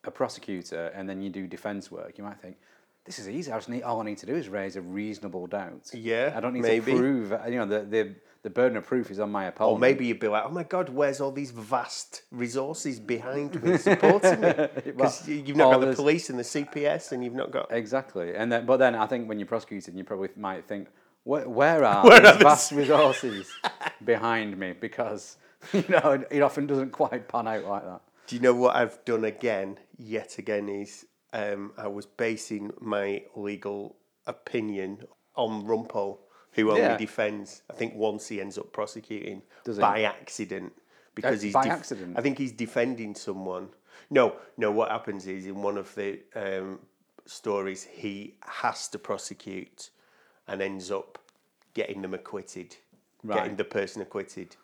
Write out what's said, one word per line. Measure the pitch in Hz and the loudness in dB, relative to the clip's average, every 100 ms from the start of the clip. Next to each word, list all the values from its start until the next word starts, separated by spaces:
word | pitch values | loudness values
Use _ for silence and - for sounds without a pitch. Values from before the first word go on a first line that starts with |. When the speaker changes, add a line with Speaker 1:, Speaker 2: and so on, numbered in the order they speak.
Speaker 1:
a | - | -14
prosecutor | - 123 - - 92 87 85 85 | -6 -6 -6 -10 -10 -8 -10 -8
and | 98 95 | -10 -10
then | 95 | -10
you | 98 | -10
do | 95 92 | -10 -12
defence | 90 107 101 - | -10 -10 -10 -12
work, | 87 85 - | -16 -16 -14
you | |
might | 104 113 | -16 -16
think, | 92 95 _ _ _ _ | -20 -20 _ _ _ _
"This | - - | -18 -14
is | 98 | -10
easy. | 135 151 | -10 -8
I | 110 | -10
just | 110 | -8
need, | 120 | -8
all | 120 127 | -6 -6
I | |
need | - 104 | -6 -10
to | 98 | -6
do | |
is | 156 110 | -8 -6
raise | 101 98 95 | -8 -8 -10
a | |
reasonable | 90 95 107 101 101 90 87 | -10 -8 -8 -10 -10 -10 -8
doubt. | 101 87 78 - | -8 -8 -16 -16
Speaker 2:
Yeah, | 120 113 113 139 | -12 -4 -2 -2
Speaker 1:
I | 113 | -4
don't | 120 | -6
need | 123 | -2
Speaker 2:
maybe. | 117 113 113 | 2 2 2
Speaker 1:
to | 127 | 2
prove, | 131 131 104 113 117 | 2 0 -2 -4 -4
you | 120 | -4
know, | 104 | -2
the, | 107 | -2
the, | 101 110 101 95 _ _ | 0 -2 -2 -8 _ _
the | 110 | -8
burden | 95 127 110 | 0 2 0
of | |
proof | - 127 117 | -4 -4 -4
is | 98 | -6
on | 104 | -4
my | 104 | -4
Speaker 2:
Or | 95 | -6
Speaker 1:
opponent." | - 110 110 | 0 2 4
Speaker 2:
maybe | 123 127 120 | 4 4 0
you'd | 110 | -2
be | 110 | 0
like, | 107 | 0
"Oh | 104 | -2
my | 175 | -8
God, | 165 185 156 | -4 -4 -4
where's | 131 143 135 | 0 -2 0
all | 139 | -6
these | 135 139 | -6 -10
vast | 117 107 127 120 - - - _ | -12 -4 -2 -2 -12 -14 -18 _
resources | 123 123 127 135 160 147 120 | -8 -4 -4 -6 -6 -8 -8
behind | 107 120 120 139 143 170 | -6 -6 -4 -6 -6 -2
me | 170 180 | 2 2
supporting | - 196 170 202 185 196 | 4 8 8 8 6 6
me?" | 170 | 2
Speaker 1:
<laughs> | - 143 - - 127 | 2 0 -2 -8 2
Well, | 131 | 2
Speaker 2:
'Cause | - 151 | 2 -8
y-, | 151 139 | -6 0
you've | 143 | 6
not | 131 | 8
Speaker 1:
all | |
Speaker 2:
got | 131 | 8
the | 131 | 6
Speaker 1:
this | 127 | 2
Speaker 2:
police | 143 165 - | 2 2 -2
and | 127 | -6
the | |
C | 117 - | -4 -6
P | 143 - | -6 -2
S | 147 156 - | -2 -2 -4
and | 131 | -6
you've | 123 | -6
not | 127 135 | -6 -4
got | 131 - | -6 -4
Speaker 1:
Exactly. | 117 107 131 135 95 85 | -4 -2 -4 -4 -8 -6
And | 87 117 | -4 -2
then, | 117 120 | -2 2
but | 131 | 4
then | 131 117 | 4 2
I | 107 | -2
think | 123 110 | -2 -6
when | 107 | -8
you're | 98 | -6
prosecuting, | 117 - 101 87 90 | -6 -6 -14 -12 -14
you | |
probably | 95 98 95 - | -10 -8 -8 -8
might | 101 92 - | -10 -10 -10
think, | 101 - _ _ _ | -12 -12 _ _ _
"Where, | 123 143 - | -4 -4 -2
where | 120 147 165 | 2 4 6
are | 123 101 | 4 12
Speaker 2:
<laughs> | - | 12
Where | 233 | 12
are | 202 | 12
Speaker 1:
these | 107 | 12
Speaker 2:
the | |
Speaker 1:
vast | 147 147 - | 10 8 4
Speaker 2:
s- | 143 | 0
Speaker 1:
resources | 143 151 135 127 127 101 92 - - - | 4 6 6 4 -4 -8 -12 -8 -8 -6
<laughs> | 123 - | -10 -8
behind | 107 113 113 113 107 95 | 0 0 2 -2 -4 -6
me?" | 95 | -8
Because, | 87 113 - 113 107 - - _ | -8 -10 -6 -6 -6 -12 -20 _
<laughs> | _ - | _ -4
you | 202 - | -2 4
know, | 175 156 139 - | 4 4 0 0
it | 143 | 2
often | 143 - 143 | 2 2 -2
doesn't | 135 135 | -2 -4
quite | - 139 127 - | -4 -4 -4 -6
pan | 120 113 | -6 -4
out | 110 | -6
like | 95 101 | -6 -8
that. | 90 90 _ _ - | -8 -16 _ _ -12
Speaker 2:
Do | 123 | 2
you | |
know | 127 | 4
what | 123 123 127 | 6 4 4
I've | 117 - | 0 -4
done | - 113 | -4 -2
again, | 110 104 120 101 98 101 _ - | -2 -2 -4 -2 -6 -12 _ -20
yet | 117 110 - - | -8 -8 -8 -12
again, | 101 104 101 | -4 -4 -4
is, | 101 101 - - _ _ | -8 -10 -16 -20 _ _
um, | 113 104 101 101 - | -6 -6 -6 -10 -10
I | 104 | -10
was | 101 - | -10 -14
basing | - 117 110 - 104 101 - | -6 -4 -4 -8 -10 -10 -12
my | 113 104 101 101 - - | -4 -2 -2 -6 -8 -12
legal | 101 101 101 101 107 - _ _ - | -10 -8 -8 -10 -12 -18 _ _ -14
opinion | - - 123 107 98 95 104 - _ _ - | -14 -6 -6 -4 -6 -8 -10 -18 _ _ -6
on | 117 107 104 | -4 -4 -4
Rumpole, | 113 113 113 98 101 _ _ _ | -4 -4 -6 -6 -8 _ _ _
who | - 107 | 0 2
only | 107 | 4
Speaker 1:
Yeah. | 120 107 | 2 0
Speaker 2:
defends, | 107 - 107 104 101 - _ | -4 -4 -4 -4 -14 -20 _
I | |
think | - 113 | -8 -8
once | 110 107 104 - | -2 -4 -4 -10
he | 104 | -10
ends | 98 98 | -8 -12
up | - | -12
prosecuting | - - 113 - 107 107 95 _ - | -10 -10 -10 -12 -12 -12 -14 _ -16
Speaker 1:
Does | - 104 | -10 0
he? | |
Speaker 2:
by | 107 107 | 2 2
accident, | 107 - - - 101 98 92 _ _ _ _ | 0 -2 -16 -12 -10 -8 -12 _ _ _ _
because | - 123 110 | -6 -2 -2
Speaker 1:
Uh, | |
Speaker 2:
he's | 104 | 0
Speaker 1:
by | 101 | 0
Speaker 2:
def-, | 135 | 0
Speaker 1:
accident? | 165 - 107 90 87 | -4 -8 -12 -8 -4
Speaker 2:
I | |
think | 135 135 | -4 -4
he's | 131 | -8
defending | 110 113 123 120 120 107 | -6 -6 -2 -2 -4 -10
someone. | 101 - 95 95 90 92 _ _ - _ | -12 -10 -8 -8 -8 -12 _ _ -20 _
No, | 143 117 - - - | 2 2 0 -16 -4
no, | 107 | 0
what | 107 107 | 0 -2
happens | 110 113 101 95 | -4 -8 -12 -10
is | 95 92 | -12 -12
in | 98 | -6
one | 101 101 | -6 -6
of | 95 | -8
the, | - 101 98 - | -8 -8 -8 -14
um, | 113 98 95 95 95 _ _ _ - _ | -10 -8 -6 -8 -12 _ _ _ -20 _
stories, | - 113 101 98 95 | -10 -4 -4 -4 -8
he | - - 107 98 104 _ | -14 -12 -10 -10 -14 _
has | - - 120 - - | -16 -4 -4 -4 -12
to | - | -12
prosecute | - 98 - 98 - 95 - - - _ _ _ _ _ - | -10 -10 -10 -16 -14 -14 -14 -20 -20 _ _ _ _ _ -12
and | 98 | -6
ends | 98 95 92 | -6 -6 -8
up | 98 - - _ _ _ _ _ | -8 -8 -20 _ _ _ _ _
getting | - 104 98 | -8 -6 -8
them | 95 | -10
acquitted, | 92 - 101 - 92 87 - _ _ _ _ | -10 -10 -14 -12 -18 -18 -20 _ _ _ _
Speaker 1:
Right. | 107 104 | -6 -4
Speaker 2:
getting | 98 101 | -4 -6
the | |
person | 101 107 95 110 | -4 -4 -6 -8
acquitted. | 98 101 95 - 90 - | -10 -10 -10 -14 -18 -20